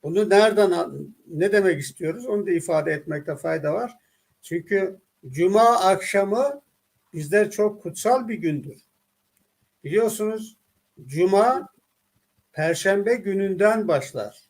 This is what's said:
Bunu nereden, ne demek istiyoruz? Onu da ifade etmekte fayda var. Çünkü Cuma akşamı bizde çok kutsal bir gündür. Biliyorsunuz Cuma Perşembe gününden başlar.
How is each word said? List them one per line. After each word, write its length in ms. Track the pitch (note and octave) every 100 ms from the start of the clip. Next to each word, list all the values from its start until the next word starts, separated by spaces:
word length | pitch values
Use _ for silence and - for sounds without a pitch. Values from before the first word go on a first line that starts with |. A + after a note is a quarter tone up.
Bunu 260 | D3+ F3+ G3+
nereden, 640 | G3 G#3+ G#3+ G3 F3 - C#3 D3 - -
ne 240 | D#3 G3
demek 300 | G#3 F#3+ D3
istiyoruz? 440 | C#3+ - E3 A3
Onu 220 | B3 G#3 F#3
da 40 |
ifade 400 | E3+ E3 D#3 D#3
etmekte 440 | D3+ D#3 D3+ D3+
fayda 380 | C#3+ E3 D#3+ D3
var. 180 | F3+ A#3+ - _ _ _ _
Çünkü 580 | - E3+ E3+ G3 F#3+ F#3+ _ _ C3+
Cuma 400 | C3+ F3+ G#3 A#3
akşamı 920 | A#3+ F#3 F#3+ - G3+ G3 A3 C#4+ C#4+ _ _ _ _ _
bizde 360 | D#3+ D3 G3+ G#3
çok 340 | G#3 G#3 G#3
kutsal 440 | F3 - A3 B3+ A3+
bir 80 |
gündür. 460 | G3+ D#3+ D3 C#3 - _ _ _ _ _ _ _ _ _ _
Biliyorsunuz 760 | C#3 F#3+ A3+ A3 G#3+ A3 A3 _ _ _ _ -
Cuma 640 | B2+ D3 F3+ G3 A#3 C4 - _ _ _ _ _ _ _ _
Perşembe 640 | - D#3+ E3 F#3+ G3+ G3+
gününden 720 | A#3+ G3 G3 G3 F3+ G#3 A3 G#3+
başlar. 580 | D3 - A#2+ G#2 -